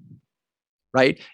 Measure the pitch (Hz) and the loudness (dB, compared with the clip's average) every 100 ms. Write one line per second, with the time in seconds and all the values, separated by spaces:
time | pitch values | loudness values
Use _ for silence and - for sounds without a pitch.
0 | - - _ _ _ _ _ _ _ 127 | -20 -20 _ _ _ _ _ _ _ -2
1 | 135 160 - | 0 -2 -8